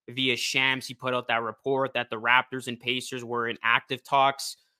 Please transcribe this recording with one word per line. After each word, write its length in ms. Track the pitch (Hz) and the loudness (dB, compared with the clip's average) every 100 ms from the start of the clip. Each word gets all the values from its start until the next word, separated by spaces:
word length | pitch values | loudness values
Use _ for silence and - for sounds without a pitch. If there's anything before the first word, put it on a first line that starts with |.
| - | -10
via 260 | 123 131 120 | -2 0 0
Shams. 520 | - 135 131 131 - | 0 2 2 0 -6
He 80 | 127 | -8
put 180 | 131 | -4
out 140 | 123 123 | -2 0
that 160 | 117 | -2
report 500 | 113 110 135 135 131 | -2 -6 -2 -2 -2
that 160 | 123 120 | -4 -4
the 100 | 113 | -2
Raptors 480 | 117 127 - 131 123 | 4 4 4 -4 -8
and 120 | 120 | -6
Pacers 440 | 127 123 - 127 | -4 -4 -6 -10
were 260 | 117 120 117 | -6 -4 -4
in 80 | - | -2
active 420 | 117 123 - 127 | 2 2 2 -8
talks 540 | - 139 135 - - - _ | 0 4 4 2 -8 -12 _